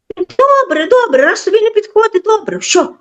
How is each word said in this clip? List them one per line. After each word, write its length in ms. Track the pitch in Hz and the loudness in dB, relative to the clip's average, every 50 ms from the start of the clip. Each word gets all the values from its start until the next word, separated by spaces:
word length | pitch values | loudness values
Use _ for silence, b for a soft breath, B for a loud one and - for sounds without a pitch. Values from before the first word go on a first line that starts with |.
| _ - - - | _ -18 -10 -10
добре, 680 | 370 - - - 523 554 554 539 523 359 302 311 320 - | -10 -10 -2 -2 0 2 2 2 0 0 -2 -4 0 2
добре, 360 | 494 494 480 440 269 254 277 | 2 2 2 2 2 2 2
раз 200 | 320 403 - - | 2 0 -2 -4
тобі 160 | - 392 440 | 0 0 0
не 80 | 415 453 | 0 2
підходить, 540 | 440 415 415 - - 427 440 427 - 370 - | -2 -2 -4 -2 0 0 0 2 0 -2 0
добре, 360 | 427 440 415 - - 180 180 | 0 0 0 0 -4 -8 -8
що? 320 | - - - 349 302 - - _ | -4 0 0 0 0 0 -4 _